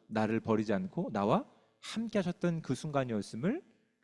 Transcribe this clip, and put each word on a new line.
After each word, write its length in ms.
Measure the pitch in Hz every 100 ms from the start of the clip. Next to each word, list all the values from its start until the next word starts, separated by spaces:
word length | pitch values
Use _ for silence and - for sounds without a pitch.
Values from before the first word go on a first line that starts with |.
| -
나를 340 | 110 110 113
버리지 320 | 110 107 107
않고 360 | 98 92 - 226
나와 320 | 107 101 170 285 - _ _
함께 400 | - 220 226 208
하셨던 420 | 180 170 175 165
그 140 | - 127
순간이었음을 880 | 156 139 127 110 98 107 160 311 - _ _ _